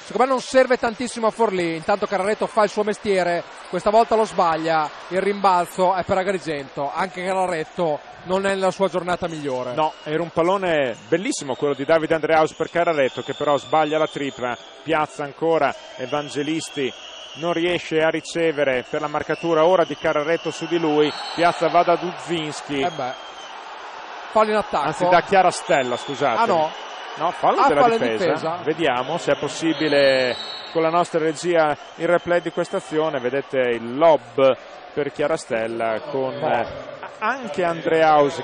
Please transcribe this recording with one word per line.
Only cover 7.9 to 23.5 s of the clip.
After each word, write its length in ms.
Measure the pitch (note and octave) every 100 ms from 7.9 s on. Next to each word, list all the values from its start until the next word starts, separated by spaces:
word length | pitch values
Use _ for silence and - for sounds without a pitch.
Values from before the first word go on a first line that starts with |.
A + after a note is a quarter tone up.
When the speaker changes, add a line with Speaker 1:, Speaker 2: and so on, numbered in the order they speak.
| D3 - -
Speaker 1:
non 200 | E3+ F#3+ G3
è 40 |
nella 220 | G3 F#3+
sua 160 | F3 F#3+
giornata 400 | F3+ F3 F3 E3+
migliore. 460 | D#3+ C#3+ B2+ B2
Speaker 2:
No, 180 | B2 D#3 -
era 180 | D3+ D#3
un 80 | E3+
pallone 680 | F3 E3+ G3 F3+ D#3 B2+ G#2 A2
bellissimo 460 | E3+ A#3+ - C#3+
quello 200 | B2 C#3+
di 100 | C3
Davide 300 | C#3 D#3+ D#3
Andreaus 400 | D#3+ D3 D#3+ D#3
per 160 | - D#3+
Carraretto, 520 | E3 E3+ D3+ B2+ C3
che 120 | C3
però 220 | - D3 C#3+
sbaglia 420 | - D#3 D3+ D#3
la 100 | D3+
tripla, 480 | D3 C#3 B2 B2 A#2 - -
piazza 400 | D3+ D#3+ D3+ -
ancora 500 | C#3+ - E3 D#3+ C3+ - - -
Evangelisti, 960 | B2+ D3 D3 C#3 D3 D#3+ - D3+ B2 - - - - -
non 160 | E3+
riesce 480 | E3 F3 E3+ - D#3+
a 80 | D#3+
ricevere 760 | D#3+ - E3+ E3 C#3+ C#3 B2+ -
per 140 | D3+
la 60 | D3+
marcatura 580 | D3 C#3+ D3+ E3+ E3 G#3+
ora 180 | F#3
di 100 | D#3
Carraretto 560 | C#3+ D#3+ D3+ D3 E3+ E3
su 160 | - D#3+
di 120 | E3+
lui, 340 | D#3+ D3 D3+ - -
piazza 340 | - E3+ - D#3+
va 140 | E3+
da 120 | F3
Duzinski. 880 | E3+ F3 - D3 E3+ D3+ C#3 - C#3+
Speaker 1:
Eh 100 | C#3
beh, 220 | D#3 B2+ B2+ - - -